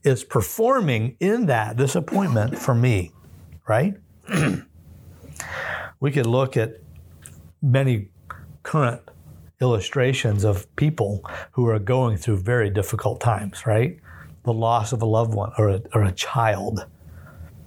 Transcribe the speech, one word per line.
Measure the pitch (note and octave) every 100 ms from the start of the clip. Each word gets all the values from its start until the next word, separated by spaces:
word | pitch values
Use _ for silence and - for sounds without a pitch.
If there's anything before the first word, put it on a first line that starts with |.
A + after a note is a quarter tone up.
is | C#3+ C3
performing | - B2 G2 - A3+ C4 E3 A2+ A#2 -
in | F3+ A#3 F#3+
that, | A#2 G#2+ A#2
this | C3+ F3
appointment | - F#3+ F#3+ A2+ A2 -
for | - A#2
me, | B2 G#2 E2 - - - - - -
right? | A2 F3+ G3 - _ -
<clears throat> | F#3 D3 F2+ - - - - - - - - - - - - - -
We | C#3
could | C#3 A#2
look | B2 C3 B2+
at | A2 - - - - - - - - -
many | C#3 C3+ C3+ A2+ G2 _ - - - -
current | - D#3 B2 A#2 - - - - - -
illustrations | B2+ A2 - C#3 B2+ B2+ A#2 G#2
of | G#2+ F#2+ - -
people | D3+ D#3 G2+ G#2 - - -
who | - A#2
are | G#2+
going | G2 B2+ B2 G2
through | - G2+
very | F#2+ B2 G#2
difficult | G2 - A2 - A2+
times, | B2 G#2 G2+ - A#2+
right? | A2 B2+ - - - - -
The | -
loss | A2 A2+ A#2 G#2
of | A2
a | A2
loved | A2 A#2
one | G#2+ G2+ -
or | G#2+
a, | F#2+ -
or | A2+
a | G2
child, | F#2 - B2 A2+ G2 G2 G#2 - - - - - - - -